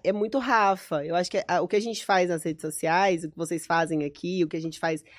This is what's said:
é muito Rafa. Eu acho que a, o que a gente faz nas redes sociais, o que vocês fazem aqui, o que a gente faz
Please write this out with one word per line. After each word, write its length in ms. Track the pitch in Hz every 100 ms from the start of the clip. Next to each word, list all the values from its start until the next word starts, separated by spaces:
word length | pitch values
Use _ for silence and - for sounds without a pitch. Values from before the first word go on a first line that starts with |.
é 80 | -
muito 260 | 208 220 269
Rafa. 680 | 247 233 196 190 - 156 151
Eu 100 | 170
acho 160 | 180
que 100 | 196 -
a, 140 | 175
o 60 | 175
que 100 | 208
a 20 |
gente 240 | 226 214 -
faz 220 | 190 180
nas 140 | 170
redes 180 | 170 156
sociais, 640 | 156 151 160 170 196 170
o 60 | 156
que 60 | 156
vocês 280 | 165 165 -
fazem 380 | 165 160 156
aqui, 400 | 143 143 175 185
o 60 | 170
que 80 | 165
a 40 |
gente 160 | 160 -
faz 240 | 165 160 -